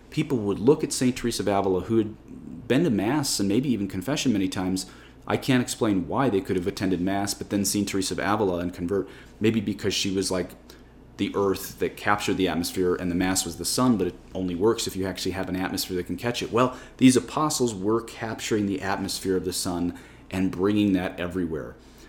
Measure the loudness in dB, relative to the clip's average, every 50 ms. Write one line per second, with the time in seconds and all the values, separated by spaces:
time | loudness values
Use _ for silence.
0 | -20 -6 -4 -2 -2 0 -2 0 0 0 -2 4 4 4 4 4 2 -4 -2 0
1 | 2 2 2 0 -2 -2 -2 0 0 2 2 2 2 2 0 0 0 2 2 2
2 | 2 0 -6 -12 -18 -18 -16 -16 -14 -14 -14 -12 -2 0 2 4 4 4 2 2
3 | 2 2 0 0 0 0 0 0 0 2 2 2 2 2 0 0 -2 -4 -4 -4
4 | -4 -2 -2 0 2 2 2 2 0 0 -2 -2 -2 0 -2 -2 -4 -8 -14 -20
5 | -20 -20 -20 -10 -4 -2 -2 0 2 2 2 2 2 0 -2 0 2 2 2 2
6 | 0 -2 -2 0 2 2 2 0 0 0 -2 0 0 -2 -2 -2 0 0 0 0
7 | 0 0 0 -2 -2 -4 -6 -8 -6 -2 0 0 0 0 0 0 0 0 0 -2
8 | -2 -2 -4 -2 0 0 0 2 2 0 0 0 -2 -4 -4 -6 -4 -2 0 -2
9 | -2 -4 -10 -18 -20 -20 -6 0 2 2 2 2 0 -2 -4 -2 -2 -2 -2 0
10 | -2 0 0 0 0 0 0 -2 -2 -4 -8 -18 -20 -20 -20 -20 -20 -20 -20 -20
11 | -20 -20 -6 -4 -4 -2 0 2 2 2 2 0 -4 -10 -4 -4 -4 -4 -4 -2
12 | 0 0 0 2 2 0 0 2 2 0 0 0 -2 -2 -2 0 2 2 2 0
13 | 0 -2 0 2 0 2 0 0 -2 -4 -6 -6 -6 -2 0 2 4 4 4 4
14 | 2 -2 -2 -6 -14 -10 -6 -4 -4 -2 0 2 2 2 2 2 -2 -4 -4 -4
15 | -4 -4 -4 -4 -4 -4 -2 -2 -4 -4 -4 -4 -2 -2 -2 -4 -4 -4 -4 -4
16 | -4 -4 -6 -4 -4 -4 -4 -4 -4 0 2 2 2 2 0 -6 -14 -18 2 6
17 | 8 8 8 8 4 2 -2 0 0 0 0 0 0 0 -2 -2 0 0 0 0
18 | -2 -6 -10 -8 -8 -8 -6 -8 -2 0 0 0 2 0 -2 -2 -2 -4 -4 -2
19 | -4 -6 -6 -4 -2 0 0 0 0 -2 -4 -2 -4 -2 -2 -2 -2 -2 -4 -6
20 | -14 -20 -20 -20 -14 -6 -2 0 0 0 0 2 2 2 4 4 4 4 4 2
21 | 0 -2 -4 -4 -6 -2 -2 -2 -2 -2 -2 -6 -6 -10 -12 -16 -20 -20 -20 -20
22 | -20